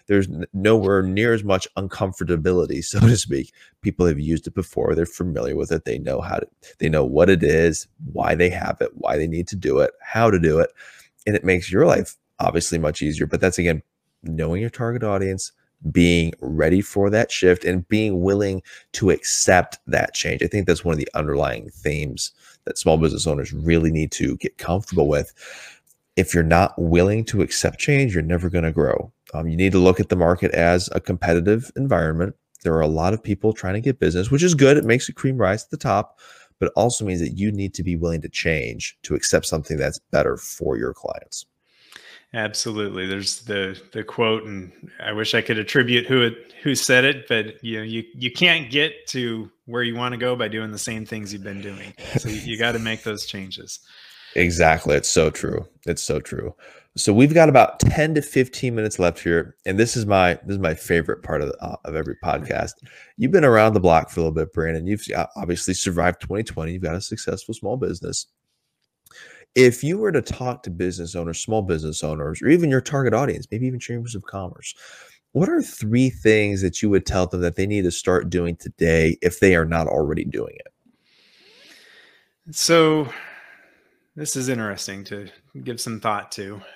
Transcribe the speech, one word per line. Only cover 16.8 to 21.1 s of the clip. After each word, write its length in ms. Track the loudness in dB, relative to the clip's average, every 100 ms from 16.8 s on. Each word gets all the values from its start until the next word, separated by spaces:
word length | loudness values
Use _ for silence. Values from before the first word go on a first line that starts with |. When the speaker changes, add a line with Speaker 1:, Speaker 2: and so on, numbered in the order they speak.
Speaker 1:
for 300 | 2 0 2
that 200 | 2 0
shift, 360 | 4 4 4 2
and 200 | -2 0
being 340 | 0 2 2
willing 400 | 2 2 0 -4 -8 -20 _
to 180 | 0 2
accept 680 | 2 0 0 4 4 4 -6 -2
that 280 | 0 0
change. 280 | -4 -4 -2
I 40 | -2
think 200 | -2 0
that's 160 | 0
one 120 | 0
of 40 | -2
the 100 | -2